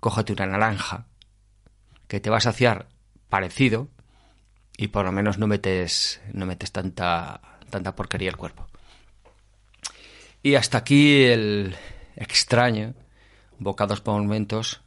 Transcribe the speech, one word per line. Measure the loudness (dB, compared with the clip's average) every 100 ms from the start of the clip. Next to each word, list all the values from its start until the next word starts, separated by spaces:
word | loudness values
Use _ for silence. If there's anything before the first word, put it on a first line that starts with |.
cógete | -2 -2 -2
una | -2 -2
naranja, | 0 0 0 -6 -10 -14 _ _ _ _ _ _ _ _ _ _
que | -6
te | 0
va | 2
a |
saciar | 2 2 2 2 -6 _ _ _ _
parecido | -2 -2 0 2 2 -4 _ _ _ _ _ _ _ _ -8
y | -4
por | -2
lo | 0
menos | 0 0 0
no | -2
metes, | -2 -2 -2 -2 -2 -4 -6 -12
no | -8 -8
metes | -8 -10
tanta, | -8 -8 -4 -2 -2 -4 -14 -20 -20 -10
tanta | -8 -8
porquería | -8 -8 -4 -4
al | -6
cuerpo. | -12 -12 -18 -18 -20 -20 _ _ _ _ _ _ _ _ -16 -16 -20 -20 -20 _
Y | 4
hasta | 4 4 -2
aquí | 4 6 8 8
el | 6 6 2 0 -2 -8 -14 -20 -20 -14
extraño | -4 -2 2 4 4 2 -4 -10 _ _ _ _ _ _
Bocados | -8 -2 -2 -2
por | -2 -2
Momentos | 0 -2 -4 -6 -6 -12